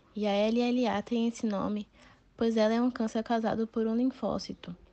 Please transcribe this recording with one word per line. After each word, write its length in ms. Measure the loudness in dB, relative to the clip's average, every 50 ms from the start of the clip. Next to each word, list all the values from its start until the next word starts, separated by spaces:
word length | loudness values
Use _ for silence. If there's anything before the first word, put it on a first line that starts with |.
| _ -12 -6
E 100 | -2 0
a 60 | 0
L 300 | 2 2 2 2 2 2
L 260 | 2 2 2 2 2
A 160 | 0 0 -2
tem 240 | -2 -2 0 0 0
esse 180 | 0 -2 -2 -2
nome, 440 | -2 -2 -2 -2 -2 -4 -4 -6 -10 _ -20 -20 -20 -20 _ _ _ _
pois 200 | -2 0 2 2
ela 180 | 4 4 4 4
é 60 | 2
um 120 | 2 2
câncer 320 | 0 0 -2 -2 -2 -2 -2
causado 420 | 0 0 0 0 0 0 0 -2
por 220 | -2 -2 -2 0 0
um 80 | 2
linfócito, 800 | 2 0 0 -2 -2 -4 -4 -4 -4 -6 -8 -12 -12 -12 -16 -16 -16 -18 -20